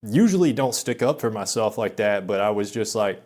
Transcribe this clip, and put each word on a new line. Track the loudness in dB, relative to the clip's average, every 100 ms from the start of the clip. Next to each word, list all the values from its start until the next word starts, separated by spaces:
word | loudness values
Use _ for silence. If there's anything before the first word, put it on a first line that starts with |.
usually | 0 4 4 4 2
don't | 2 0 -2
stick | -4 -2
up | 0 0
for | -2
myself | -4 -6 0 0 0
like | -4 0
that, | 0 0 0
but | 0
I | 0
was | 0 -2
just | -4 -4 -2
like, | -2 -2